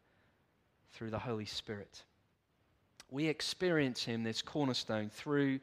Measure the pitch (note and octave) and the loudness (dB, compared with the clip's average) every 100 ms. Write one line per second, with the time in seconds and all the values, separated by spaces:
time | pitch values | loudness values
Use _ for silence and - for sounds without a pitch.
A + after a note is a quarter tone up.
0 | _ _ _ _ _ _ _ _ _ - | _ _ _ _ _ _ _ _ _ -10
1 | A2+ G#2+ A#2+ A2 G#2+ - - G#2 - - | -4 -2 -2 -4 -4 -8 -6 -8 -10 -16
2 | - _ _ _ _ _ _ _ _ - | -20 _ _ _ _ _ _ _ _ -20
3 | - C3+ D#3 D3 - - F#3 D#3+ C#3 A2+ | -10 -2 0 0 -2 0 4 6 4 2
4 | - A2+ A2+ A2 - D#3 C#3 B2 - A2 | -2 0 0 -2 -4 0 2 2 0 -2
5 | G#2+ - D3+ C#3+ C#3 C3+ | -2 -6 0 4 4 2